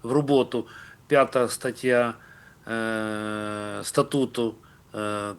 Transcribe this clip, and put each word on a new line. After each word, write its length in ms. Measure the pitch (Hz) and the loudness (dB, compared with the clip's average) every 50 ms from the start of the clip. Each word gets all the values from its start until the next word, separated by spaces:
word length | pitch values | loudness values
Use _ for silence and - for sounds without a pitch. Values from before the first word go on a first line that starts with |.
| - | -4
в 80 | 117 | 0
роботу 560 | 131 147 143 139 143 135 123 - - 120 - - - - - - - - - | 2 2 4 4 4 4 4 4 0 -4 -4 -6 -12 -20 -20 -20 -20 -14 -2
п'ята 400 | - 147 139 131 120 - 131 123 | 2 4 4 4 4 2 2 0
стаття, 680 | 107 - - - 127 113 - - 127 123 120 120 117 113 - - - - - - - - - - | 0 -2 -4 -4 -6 -4 -2 0 2 4 4 2 2 -2 -8 -14 -20 -20 -20 -20 -20 -20 -16 -10
е, 1120 | - 113 113 110 113 113 110 110 107 107 107 107 107 107 107 107 107 104 104 104 104 104 101 98 | -6 -4 -4 -2 -2 -2 -2 -2 -4 -4 -4 -4 -6 -6 -6 -6 -6 -6 -6 -8 -8 -8 -8 -8
статуту, 720 | - - 147 139 - - 143 131 120 - 123 120 113 110 - - - - - _ _ - | -2 2 2 2 2 2 0 0 0 0 0 -2 -2 -2 -6 -16 -20 -20 -20 _ _ -8
е, 380 | 107 107 104 104 104 101 104 101 | -6 -6 -4 -4 -4 -6 -8 -8